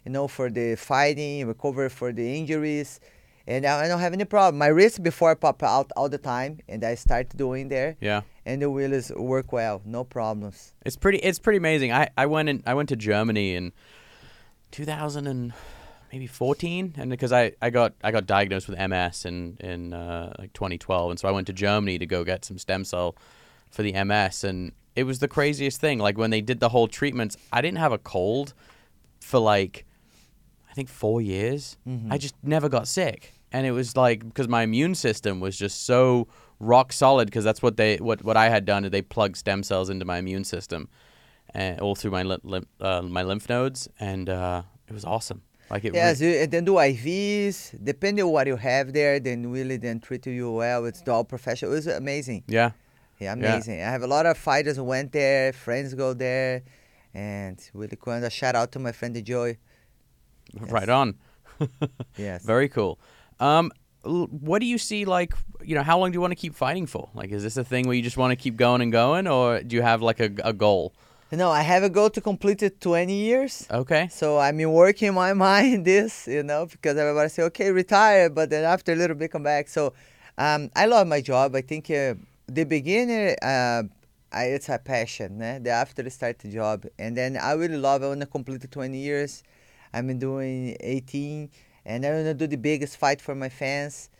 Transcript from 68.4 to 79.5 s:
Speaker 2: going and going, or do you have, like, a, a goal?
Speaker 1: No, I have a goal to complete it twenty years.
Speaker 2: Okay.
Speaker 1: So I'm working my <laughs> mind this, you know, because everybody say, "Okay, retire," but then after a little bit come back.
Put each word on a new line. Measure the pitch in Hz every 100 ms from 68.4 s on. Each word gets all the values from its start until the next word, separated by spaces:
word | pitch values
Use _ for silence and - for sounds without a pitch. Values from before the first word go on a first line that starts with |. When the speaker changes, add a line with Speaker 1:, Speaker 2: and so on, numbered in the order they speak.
| 131 113
Speaker 2:
going | 123 123
and | 120
going, | 117 120 165 190
or | 135 123 117
do | 110
you | 117
have, | 120 117
like, | 113 110
a, | 110 101
a | 117
goal? | 104 104 98 82 - _ _ _
Speaker 1:
No, | 156 180
I | 151
have | 156 180
a | 196
goal | 180 208
to | 214
complete | 208 190 196 202
it | 202 190
twenty | 180 170 180
years. | 196 214 254 269 - -
Speaker 2:
Okay. | 117 127 160 175
Speaker 1:
So | - 156 147
I'm | 139 151 160
working | 160 185 202 208
my | 185 185
<laughs> | 196 190
mind | 196 254 233 175
this, | 196 220 - -
you | 139
know, | 143 147 170
because | - 156 147
everybody | 147 147 151
say, | -
"Okay, | 170 - 196
retire," | 185 185 202 220 202 170
but | 147 156
then | 151
after | 160 180 -
a | 165
little | 175 147
bit | 156
come | -
back. | 143